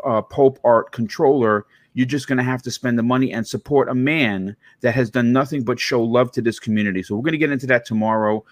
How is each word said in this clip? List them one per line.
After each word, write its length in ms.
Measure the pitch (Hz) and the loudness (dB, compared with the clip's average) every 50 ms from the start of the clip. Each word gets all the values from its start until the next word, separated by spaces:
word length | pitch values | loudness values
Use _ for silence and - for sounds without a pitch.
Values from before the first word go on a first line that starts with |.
| - | -4
uh, 160 | 135 117 107 | -2 -2 -2
Pope 380 | 104 - - - 139 135 131 - - | -2 -2 2 4 4 4 2 2 4
Art 280 | 120 117 113 - - | 4 4 4 2 -2
controller, 720 | - - 117 104 - - 165 135 147 139 117 110 107 104 101 _ _ _ _ _ | -6 -6 -6 -6 -2 2 2 4 4 4 4 2 2 0 -2 _ _ _ _ _
you're 140 | - 123 127 | -4 -4 -2
just 220 | 127 147 139 - - | -2 -2 -4 -2 -2
gonna 160 | 135 127 123 | -2 0 0
have 180 | 127 127 127 | -2 -4 -4
to 80 | - 120 | -6 -10
spend 260 | - - - 127 120 | -8 -6 -2 -2 0
the 60 | 117 | 0
money 300 | 113 120 127 127 135 113 | 0 0 2 0 0 -2
and 120 | 87 117 110 | -2 -6 -6
support 440 | - - 117 - - 147 135 - - | -6 -8 -10 -4 0 2 2 2 2
a 60 | 131 | 0
man 640 | 127 127 143 160 160 135 110 101 95 92 98 104 - _ _ _ _ | 0 0 0 0 0 0 0 -2 -2 -6 -6 -10 -12 _ _ _ _
that 140 | - 120 113 | -2 0 0
has 160 | 131 123 107 | 0 -2 0
done 220 | - 127 120 117 | 0 0 2 2
nothing 320 | 123 131 139 131 151 143 120 | 2 2 0 0 -4 -4 -2
but 160 | 120 127 127 | -4 -4 -4
show 200 | - - 139 120 | -2 -2 0 0
love 300 | 117 113 117 123 127 120 | 0 2 2 2 2 0
to 100 | - - | -2 -2
this 200 | 113 117 107 - | -2 -2 -4 -2
community. 420 | - 113 107 107 104 101 95 92 | -4 -2 0 0 0 0 -2 -4
So 140 | 92 - 101 | -4 -4 -6
we're 80 | 107 131 | -4 -2
gonna 120 | 165 160 | -4 -2
get 140 | 151 156 151 | 0 -2 -2
into 160 | 143 131 135 | -2 -4 0
that 180 | 127 127 117 - | 0 0 0 0
tomorrow. 600 | - 113 110 107 110 110 110 107 107 107 107 - _ | -2 -4 -2 0 0 0 0 0 0 0 -2 -4 _